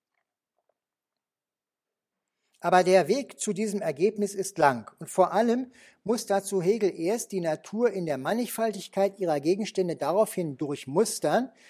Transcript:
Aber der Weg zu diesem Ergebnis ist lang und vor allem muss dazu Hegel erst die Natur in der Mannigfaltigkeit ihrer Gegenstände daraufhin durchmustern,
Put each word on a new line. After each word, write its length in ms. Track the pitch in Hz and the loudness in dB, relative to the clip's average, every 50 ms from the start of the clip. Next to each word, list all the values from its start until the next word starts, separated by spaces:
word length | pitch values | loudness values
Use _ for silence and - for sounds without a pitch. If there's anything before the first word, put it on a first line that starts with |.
| _ _ _ _ _ _ _ _ _ _ _ _ _ _ _ _ _ _ _ _ _ _ _ _ _ _ _ _ _ _ _ _ _ _ _ _ _ _ _ _ _ _ _ _ _ _ _ _ _ _ _ _ | _ _ _ _ _ _ _ _ _ _ _ _ _ _ _ _ _ _ _ _ _ _ _ _ _ _ _ _ _ _ _ _ _ _ _ _ _ _ _ _ _ _ _ _ _ _ _ _ _ _ _ _
Aber 220 | - 175 185 180 180 | 0 4 6 6 6
der 260 | 180 185 185 160 143 | 8 6 6 6 4
Weg 300 | 226 277 254 - - - | 0 0 -2 -6 -10 -8
zu 140 | - 214 190 | -6 -4 -4
diesem 280 | 180 220 208 190 196 | -4 -4 -4 -4 -4
Ergebnis 540 | 170 165 143 139 180 220 214 208 208 196 202 | -4 -4 -2 0 0 0 0 0 -4 -4 -4
ist 240 | 196 185 - - 170 | -6 -8 -6 0 2
lang 320 | 151 139 127 113 104 - - _ | 4 4 4 2 -4 -12 -16 _
und 100 | 160 - | -16 -4
vor 240 | - - 180 170 165 | 2 2 2 4 4
allem 400 | 202 233 233 233 254 262 - - - - - _ _ _ 202 | 2 2 2 0 0 -2 -6 -12 -20 -20 -20 _ _ _ -4
muss 160 | 240 226 - | -4 -4 -2
dazu 380 | - 196 196 196 196 202 190 165 | -2 -2 -2 -2 -2 -4 0 2
Hegel 360 | 180 226 220 208 175 - 165 | 2 2 2 2 0 -2 -2
erst 340 | 165 180 226 233 - - 202 | -2 -2 -2 -2 -4 -6 -6
die 100 | 185 170 | -4 -4
Natur 500 | 160 156 151 - - 208 220 240 226 196 | -4 -4 -4 -8 -8 -4 0 0 0 0
in 140 | 190 175 | -2 -4
der 100 | 156 139 | -4 -4
Mannigfaltigkeit 1000 | 131 131 156 208 240 247 - - - 226 226 196 196 - - - 196 196 202 196 - | -4 -2 -2 -2 -2 -2 -4 -4 -4 -4 -4 -4 -6 -12 -6 -2 0 0 0 0 -2
ihrer 220 | 185 170 151 147 | -2 -2 -2 0
Gegenstände 540 | 139 160 190 196 214 - - 196 185 170 160 | 0 0 0 0 -2 -4 -2 -2 -2 -2 -2
daraufhin 600 | - 143 147 175 208 220 - - 190 170 151 135 | -2 -2 0 2 2 2 2 0 -4 -4 -4 -4
durchmustern, 960 | - 156 139 147 - - 131 139 180 226 220 - - - 147 160 220 254 262 - _ - - | -6 -6 -6 -6 -8 -8 -2 0 0 0 0 -2 -2 0 0 2 2 0 -2 -8 _ -20 -20